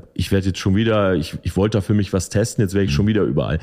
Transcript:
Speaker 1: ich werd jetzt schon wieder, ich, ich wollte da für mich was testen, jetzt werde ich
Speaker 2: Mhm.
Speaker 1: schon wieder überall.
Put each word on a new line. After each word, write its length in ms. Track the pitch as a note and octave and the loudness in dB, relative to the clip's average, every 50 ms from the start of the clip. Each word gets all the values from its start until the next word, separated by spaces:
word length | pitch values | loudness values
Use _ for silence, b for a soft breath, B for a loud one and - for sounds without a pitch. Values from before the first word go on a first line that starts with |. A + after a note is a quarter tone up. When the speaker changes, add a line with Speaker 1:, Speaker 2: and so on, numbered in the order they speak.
| - - - | -8 -10 -8
Speaker 1:
ich 180 | - F2+ - - | -6 -2 0 0
werd 140 | G2 F2+ | 0 0
jetzt 140 | F#2+ F2+ - | -2 -4 -2
schon 160 | - G2+ F#2+ | 0 0 2
wieder, 380 | G2+ A2+ A2+ A2 G#2+ G2+ F#2+ F#2 | 2 2 2 2 2 2 2 0
ich, 220 | E2 D2+ - - - - | 0 -2 -4 -8 -8 -8
ich 160 | F2 - F#2 | -4 0 0
wollte 180 | G2 G#2+ A2 | 0 2 0
da 60 | G#2+ F#2+ | 0 0
für 100 | - A2 | 0 0
mich 220 | G#2 G2 - - | 0 0 0 -2
was 160 | F#2+ - - | -2 -2 -2
testen, 320 | - G2+ G2+ - - - G#2+ | 0 0 0 0 0 0 0
jetzt 100 | F2+ F#2 | 0 0
werde 120 | G2 G2 | 0 0
ich 60 | E2+ C#2+ | 2 2
Speaker 2:
Mhm. 20 | |
Speaker 1:
schon 120 | C#2+ G2+ | 2 2
wieder 160 | G#2+ A2 G#2 F2+ | 2 2 2 2
überall. 340 | A#1+ C2 D2+ C2 - C#2+ D#2+ | 0 0 0 -2 -2 -2 -4